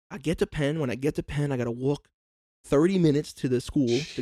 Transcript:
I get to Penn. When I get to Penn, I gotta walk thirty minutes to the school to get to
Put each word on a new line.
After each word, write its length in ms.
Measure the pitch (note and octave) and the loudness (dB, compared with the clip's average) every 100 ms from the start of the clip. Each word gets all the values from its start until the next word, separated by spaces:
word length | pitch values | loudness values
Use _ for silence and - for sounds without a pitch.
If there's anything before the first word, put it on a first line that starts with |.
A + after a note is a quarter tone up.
| - | -18
I 80 | E3 | -8
get 220 | D3 E3 | -4 -2
to 80 | G3 | -2
Penn. 320 | D3+ C#3+ D#3+ | -2 -2 0
When 100 | C3 | -4
I 60 | A#2 | -2
get 180 | C#3+ D#3 | -4 -4
to 40 | |
Penn, 280 | - C#3+ C#3+ | -6 -4 -2
I 60 | B2+ | -2
gotta 120 | A#2 | -4
walk 380 | A#2+ C3 C#3+ _ _ _ _ _ _ - | -2 -2 -2 _ _ _ _ _ _ 0
thirty 320 | C#3+ E3+ G3 | 4 4 4
minutes 340 | D#3+ C#3+ D#3 | 4 4 -2
to 140 | - C3+ | -4 -2
the 140 | B2 | -2
school 240 | - D#3 B2 | 0 0 2
to 40 | |
get 220 | A#2+ D#3 | 0 -2
to 60 | - | -4